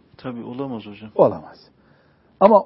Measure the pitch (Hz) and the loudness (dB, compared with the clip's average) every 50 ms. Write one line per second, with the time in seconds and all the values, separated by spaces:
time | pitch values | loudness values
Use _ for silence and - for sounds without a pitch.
0 | _ _ _ - - 131 120 117 110 117 120 131 139 135 120 107 104 104 101 98 | _ _ _ -14 -12 -12 -10 -10 -12 -12 -10 -10 -8 -8 -8 -10 -12 -14 -18 -18
1 | 107 107 - - 165 117 92 80 - - - - - _ _ _ _ _ _ _ | -18 -6 0 0 2 2 0 -4 -12 -18 -20 -20 -20 _ _ _ _ _ _ _
2 | _ _ _ _ _ _ _ - 185 214 226 196 - | _ _ _ _ _ _ _ 2 4 6 6 4 4